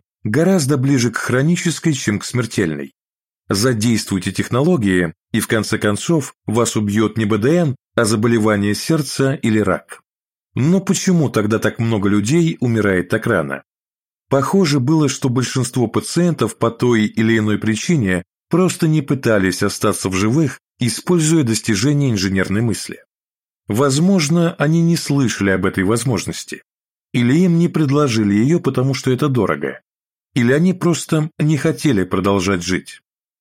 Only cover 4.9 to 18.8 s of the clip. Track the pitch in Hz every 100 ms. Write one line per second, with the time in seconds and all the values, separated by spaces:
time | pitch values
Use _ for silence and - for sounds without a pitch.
4.9 | 92 85 - _ 113 - 113 101 110 104
5.9 | 104 - 165 131 - - 110 113 123 104
6.9 | 104 107 113 107 107 123 175 160 127 _
7.9 | - 110 110 117 117 107 104 101 101 -
8.9 | 160 139 - 135 131 120 107 95 80 -
9.9 | - _ _ _ _ _ 117 139 190 190
10.9 | 175 - 175 131 117 104 110 110 - 113
11.9 | 110 98 104 104 165 165 - 123 113 101
12.9 | 92 - 110 117 98 71 69 - _ _
13.9 | _ _ _ _ 135 131 196 170 143 123
14.9 | 160 143 - 139 123 117 131 120 127 113
15.9 | 110 - - 175 147 113 - 117 - 123
16.9 | 117 107 - 113 113 107 104 104 107 -
17.9 | 165 98 90 - _ _ 170 180 -